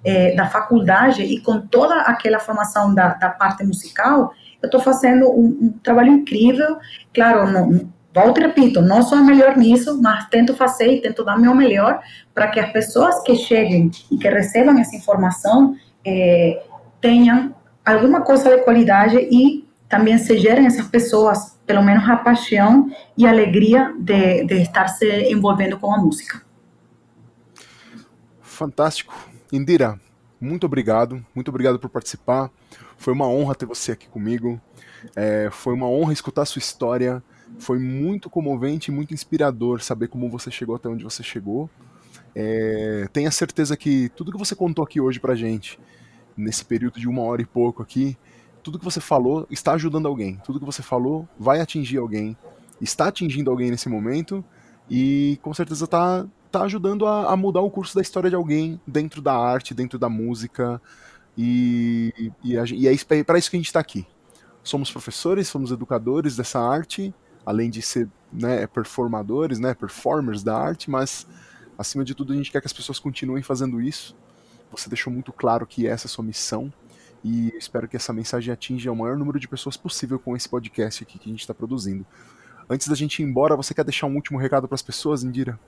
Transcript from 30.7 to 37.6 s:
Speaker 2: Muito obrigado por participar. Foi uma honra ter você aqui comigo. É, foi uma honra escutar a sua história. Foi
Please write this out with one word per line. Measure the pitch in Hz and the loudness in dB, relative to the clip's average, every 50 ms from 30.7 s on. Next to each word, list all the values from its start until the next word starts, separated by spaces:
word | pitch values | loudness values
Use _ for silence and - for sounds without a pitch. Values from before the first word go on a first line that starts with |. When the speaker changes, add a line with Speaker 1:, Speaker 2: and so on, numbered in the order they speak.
| 139 135 117 107 110 113 120 117 127 127 113 _ _ | -4 -4 -2 0 0 0 0 -2 -4 -16 -16 _ _
Speaker 2:
Muito | 127 127 147 | -10 -10 -8
obrigado | 131 127 127 131 123 123 | -6 -2 0 0 0 -2
por | - 123 | -6 -10
participar. | _ 123 - - - - _ - 123 131 135 123 _ _ _ _ _ _ - - _ _ | _ -10 -12 -10 -16 -12 _ -4 -4 -4 -4 -8 _ _ _ _ _ _ -20 -20 _ _
Foi | - 131 | -6 -4
uma | 127 139 143 | -2 -2 -2
honra | 123 123 139 147 139 135 | -2 0 -2 -2 -4 -4
ter | _ 131 | _ -8
você | 110 120 - - - | -12 -10 -12 -10 -10
aqui | 113 _ _ _ | -10 _ _ _
comigo. | _ 113 104 110 120 120 113 120 120 117 _ _ _ _ _ _ _ - - - _ | _ -10 -6 -6 -6 -4 -6 -8 -8 -10 _ _ _ _ _ _ _ -20 -20 -16 _
É, | 101 104 107 107 107 107 104 | -6 -4 -2 -2 -2 -4 -6
foi | - - - 131 | -8 -8 -6 -6
uma | 120 127 127 123 | -6 -4 -4 -4
honra | 123 147 165 156 | -2 -2 -2 -2
escutar | 156 - - 139 - - | -4 -6 -8 -8 -6 -6
a | 143 | -6
sua | - - 135 | -6 -8 -10
história. | - - - _ 131 117 123 123 127 123 127 127 _ _ _ _ _ _ - | -10 -12 -10 _ -6 -4 -4 -2 -4 -4 -6 -8 _ _ _ _ _ _ -20
Foi | - | -18